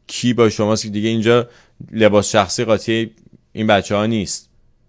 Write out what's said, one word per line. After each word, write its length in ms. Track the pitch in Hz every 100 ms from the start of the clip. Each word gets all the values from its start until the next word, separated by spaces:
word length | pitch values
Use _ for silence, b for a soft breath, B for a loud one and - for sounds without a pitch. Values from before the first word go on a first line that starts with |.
| -
کی 260 | - 120
با 180 | 117 113
شماست 320 | 104 107 110
که 60 | 110
دیگه 200 | 104 110
اینجا 400 | 113 110 120 117 b b _ -
لباس 400 | 110 107 101 98
شخصی 320 | 107 98 -
قاطی 460 | 113 104 - 113 113 - _ _ _
این 140 | - 110
بچه‌ها 400 | 101 - 104 110
نیست. 440 | 113 90 - - _ _ _